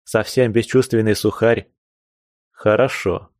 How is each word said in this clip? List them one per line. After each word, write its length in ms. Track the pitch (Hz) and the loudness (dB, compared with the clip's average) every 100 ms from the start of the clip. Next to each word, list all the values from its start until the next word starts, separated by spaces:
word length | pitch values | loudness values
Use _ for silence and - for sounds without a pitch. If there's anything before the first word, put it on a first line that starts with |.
совсем 480 | - 113 107 - 123 | -6 -4 -2 0 0
бесчувственный 640 | 107 110 131 127 113 110 101 | 0 0 0 2 0 0 0
сухарь? 540 | 110 - 113 113 - _ _ _ _ _ _ _ _ | -2 0 0 0 -4 _ _ _ _ _ _ _ _
«Хорошо. 760 | _ 107 107 131 - 98 87 - | _ 0 2 2 -2 -6 -6 -10